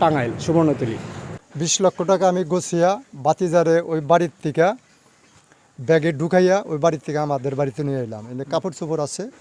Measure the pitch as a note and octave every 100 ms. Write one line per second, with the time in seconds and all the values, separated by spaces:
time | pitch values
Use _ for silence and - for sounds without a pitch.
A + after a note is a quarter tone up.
0 | E3+ D3+ A#2+ - - E3 D#3+ C#3 A#2+ G#2+
1 | - - - - _ C#3+ D#3+ - F#3 -
2 | F3 F#3+ F#3 F3+ E3 F3+ - E3+ F3 G#3+
3 | C4+ C#3+ C3+ D#3 F3+ E3+ E3 E3 E3+ D#3+
4 | D3 E3+ E3+ - D#3+ D3 F3 B3 _ _
5 | _ _ _ _ _ _ _ - B2 D#3+
6 | D#3 C#3+ E3 F3+ F#3 G3 - D3+ E3 D#3
7 | - D3+ D3+ C#3 C3 C3+ C#3 C#3+ C#3+ C3+
8 | A#2+ G#2+ A2+ B2+ C3+ E3 F#3+ D3 D#3+ D#3
9 | D3 - G#3+ -